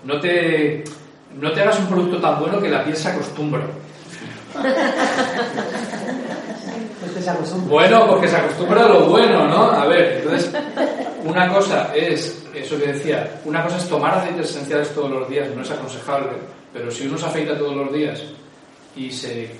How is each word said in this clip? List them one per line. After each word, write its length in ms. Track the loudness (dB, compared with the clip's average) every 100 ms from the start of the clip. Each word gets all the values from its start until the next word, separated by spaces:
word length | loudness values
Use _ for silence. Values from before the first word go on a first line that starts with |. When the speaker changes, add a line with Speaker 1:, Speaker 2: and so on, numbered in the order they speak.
Speaker 1:
no 160 | -6 -2
te, 640 | 0 2 2 2 2 -2 -8 -14 -20 -20 -20
no 180 | -6 -2
te 80 | 2
hagas 160 | 4 4
un 80 | 2
producto 340 | 2 2 2
tan 180 | 0 2
bueno 200 | 0 0
que 80 | 0
la 160 | 0
piel 120 | 0 -2
se 120 | -2
acostumbra". 540 | -4 -6 -4 -2 -2 -4 -10 -16 -20 -20 -18 -16 -16 -12
<laughs> 40 | -4 0 2 0 0 0 0 -2 -2 -4 -4 -6 -6 -8 -8 -6 -6 -8 -8 -10 -12 -10 -10 -10 -10
Speaker 2:
Pues 120 | -10
que 100 | -6
se 80 | -4
acostumbra. 380 | -4 -4 -4 2
Speaker 1:
Bueno, 380 | 6 8 8 8
porque 200 | 6 4
se 80 | 2
acostumbra 480 | 2 0 2 6
a 40 | 8
lo 180 | 8 8
bueno, 400 | 6 6 4 4
¿no? 240 | 4 4
A 160 | 4 4
ver, 320 | 4 4 2
entonces, 280 | 0 0 0 -4 -4 -2 -2 -2 -8 -6
una 280 | -2 2 4
cosa 400 | 4 4 2 0
es, 500 | 0 0 0 -4 -10 -12
eso 220 | -10 -6 -2
que 140 | -2
decía, 480 | -2 -2 -2 -2 -8
una 180 | -4 -2
cosa 140 | -2 -2
es 120 | -2
tomar 300 | 0 2 0
aceites 320 | 0 -4 -6
esenciales 420 | -6 -4 -2 -2
todos 160 | -2 -4
los 180 | -4 -4
días, 200 | -4 -4
no 80 | -6
es 80 | -8
aconsejable, 640 | -8 -10 -10 -4 -2 -2 -8 -12 -18 -16
pero 180 | -10 -8
si 160 | -6 -6
uno 100 | -4
se 100 | -4
afeita 300 | -4 -2 -2
todos 200 | -2 -4
los 160 | -4
días 280 | -2 -2 -6 -12 -18 -20 -20 -20 -20 -20 -12
y 140 | -10
se, 420 | -10 -8 -8 -10